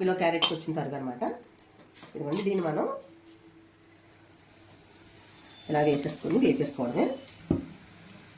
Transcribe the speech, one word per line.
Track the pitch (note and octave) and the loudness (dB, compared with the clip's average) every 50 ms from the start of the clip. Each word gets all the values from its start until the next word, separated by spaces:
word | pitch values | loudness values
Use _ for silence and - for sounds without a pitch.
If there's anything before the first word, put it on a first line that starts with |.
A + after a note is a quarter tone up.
కిలో | F#3 F#3 F3+ F#3 | 0 0 2 4
క్యారెట్కి | F3 E3 E3+ E3 - - E3 | 2 2 4 4 4 2 2
వచ్చిన | D#3+ - D#3+ D#3 D#3 | -2 -4 -4 -2 -2
తరుగు | C3+ C3+ C#3+ C3+ | -2 -4 -4 -6
అనమాట. | C3 B2+ B2 - - - - - - - - - - - - - - - - - - - - | -6 -8 -4 -2 -2 -4 -4 -6 -10 -10 -10 -10 -10 -10 -12 -18 -18 -18 -16 -16 -16 -12 -8
ఇదిగోండి, | D3+ C#3+ C#3+ E3 G3+ F#3+ G3 | -6 -4 -2 -2 0 0 0
దీన్ని | F#3+ F#3 E3+ | 0 0 0
మనం | D#3 D#3 G3+ E4 C5+ C#5 - - - - - - - - - - - - - - - _ _ - - - - - - - - - - - - - - - - - - - - - - - - - - - - - - - - - - - - - D3 | 0 -2 -2 -2 -4 -4 -8 -12 -18 -20 -20 -20 -20 -20 -20 -20 -20 -20 -20 -20 -20 _ _ -20 -20 -20 -20 -20 -20 -20 -20 -20 -20 -20 -20 -20 -20 -20 -20 -20 -20 -20 -18 -18 -18 -18 -18 -18 -18 -18 -18 -16 -16 -16 -16 -14 -14 -14 -12 -4 2
ఇలా | D3+ D3 D3 D3+ | 4 6 6 6
వేసేసుకొని | C#3+ C#3+ C#3+ C#3+ - - - - E3+ C4 B3+ | 6 6 4 2 4 2 2 4 6 6 6
వేపేసుకోవడమే. | D#3+ B2+ - C#3+ - - - A#2+ A#2+ B2+ F#3+ D#4+ - - - - - - - - - - - - - - - - - - - - - - - - - - | 6 6 4 2 0 0 -2 -2 0 2 2 2 2 0 -6 -10 -16 -16 -14 0 0 0 0 0 -8 -16 -18 -20 -20 -20 -20 -20 -20 -20 -20 -20 -20 -20